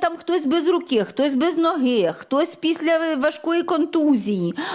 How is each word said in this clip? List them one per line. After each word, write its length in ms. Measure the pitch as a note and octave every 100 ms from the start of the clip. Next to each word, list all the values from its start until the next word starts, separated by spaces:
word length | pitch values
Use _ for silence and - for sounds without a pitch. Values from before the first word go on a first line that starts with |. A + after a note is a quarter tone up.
там 160 | F4 E4
хтось 280 | - F4 C#4+
без 220 | E4 D#4
руки, 360 | F4 F4 A#3
хтось 320 | F#3+ - C#4+ C4
без 220 | E4 E4
ноги, 560 | E4 E4+ B3+ A#3+ E3+ -
хтось 380 | - C#4 E4+ -
після 600 | D#4 E4 D#4 E4 E4 D4
важкої 480 | D4 D#4 E4 E4+
контузії, 920 | E4+ E4 E4+ E4+ D4+ B3+ G3 G3 E3+ - F4